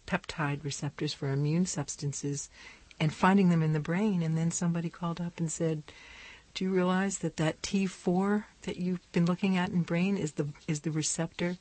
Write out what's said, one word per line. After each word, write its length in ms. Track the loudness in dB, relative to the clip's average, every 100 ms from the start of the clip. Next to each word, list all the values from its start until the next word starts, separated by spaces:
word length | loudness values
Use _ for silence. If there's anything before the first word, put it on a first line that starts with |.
| -4
peptide 560 | -4 -4 -4 -2 -2
receptors 500 | -6 -6 -6 -4 -6
for 160 | -4 -2
immune 360 | 0 2 2 0
substances, 840 | -2 -6 -6 -6 -4 -4 -6 -8 -16 -20 -20 -16 -2
and 140 | -2
finding 360 | 4 6 8 6
them 120 | 6
in 120 | 4
the 60 | 0
brain. 440 | 0 0 0 0
And 140 | 0 0
then 140 | 0
somebody 380 | 0 0 0 -4
called 300 | -4 -6 -4
up 160 | -6 -4
and 140 | -4
said, 320 | -2 -2 -2 -6 -18 -20 -20 -20 -20 -14
"Do 100 | -4
you 80 | 0
realize 480 | 2 4 2 0 -2
that 180 | -4 0
that 240 | 0 0
T 240 | -2 0 0
four 640 | -2 0 2 2 0 -2 -10
that 140 | -8 -4
you've 320 | -4 -4 -2
been 140 | 2 2
looking 320 | 2 2 2
at 120 | 2
in 140 | 0
brain 340 | 2 2 2 0
is 160 | -2
the, 140 | -2 -4 -6 -4
is 140 | -4
the 100 | -2
receptor 640 | -2 -2 -2 -4 -2 -4 -4